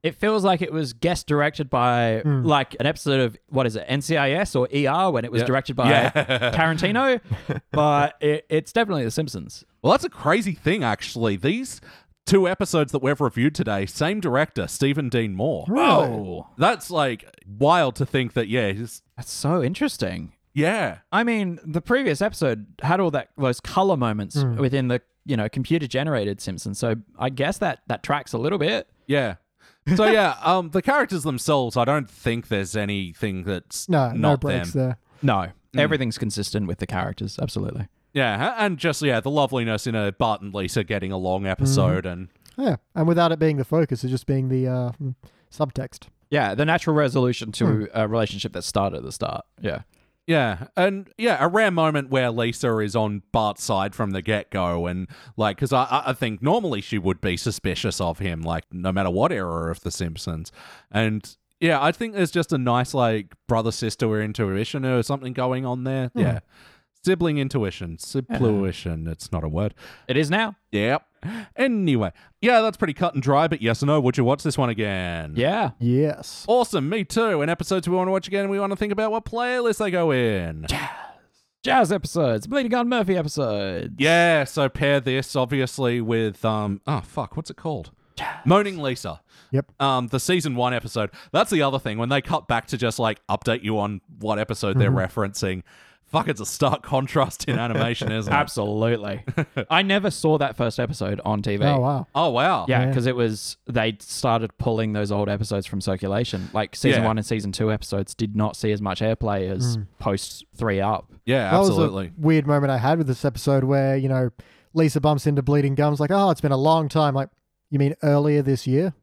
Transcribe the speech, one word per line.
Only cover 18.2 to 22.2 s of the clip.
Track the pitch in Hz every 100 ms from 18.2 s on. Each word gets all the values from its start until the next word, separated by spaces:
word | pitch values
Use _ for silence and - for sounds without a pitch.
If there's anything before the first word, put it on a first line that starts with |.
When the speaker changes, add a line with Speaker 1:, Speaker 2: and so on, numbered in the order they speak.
| 123
Speaker 3:
that, | - 110
yeah, | 123 107
he's | 95 117 - _ -
Speaker 1:
That's | -
so | - 143 175
interesting. | 170 185 294 - 95 87 78 _ _
Speaker 3:
Yeah. | 143 156 214 147 82 _
Speaker 1:
I | 185
mean, | 233 226 190 170
the | 160 160
previous | - 247 262 147